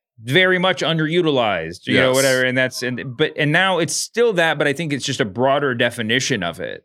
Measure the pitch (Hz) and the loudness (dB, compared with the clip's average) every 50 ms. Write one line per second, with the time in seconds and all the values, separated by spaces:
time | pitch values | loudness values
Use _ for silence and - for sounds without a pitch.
0 | _ _ _ - 110 120 135 185 185 185 185 180 180 185 180 180 165 160 165 160 | _ _ _ -14 -6 0 2 2 4 4 2 2 0 0 0 0 -2 -2 0 0
1 | 156 151 165 180 170 156 143 127 120 107 98 85 82 82 87 - - 127 127 127 | 0 0 0 0 2 2 2 2 2 0 0 -2 -4 -6 -10 -8 -4 0 2 2
2 | 131 131 127 135 135 135 131 127 127 127 127 131 131 127 - - 123 123 123 113 | 2 4 2 2 2 2 2 2 2 0 0 0 0 -2 -2 -4 -6 -4 -4 -6
3 | 82 135 120 131 156 151 - - 151 147 151 175 190 190 185 165 170 - - - | -8 -6 -4 -2 -2 -2 -2 -2 0 2 2 2 2 2 0 0 0 -2 -2 -4
4 | - - - 220 240 233 202 170 165 160 151 151 156 143 139 - 170 151 143 123 | -6 -4 0 0 2 2 2 2 2 2 2 2 0 0 0 -2 -4 -4 -4 -4
5 | - 143 127 - 131 101 95 117 127 135 135 147 143 139 123 120 123 120 - 123 | -4 -2 -2 -2 -2 -2 0 0 2 2 2 2 0 0 0 0 0 0 0 -2
6 | 110 107 117 131 - - 131 104 87 85 82 87 85 57 50 - | -2 0 0 0 0 0 -2 -2 -2 -4 -6 -6 -8 -10 -10 -12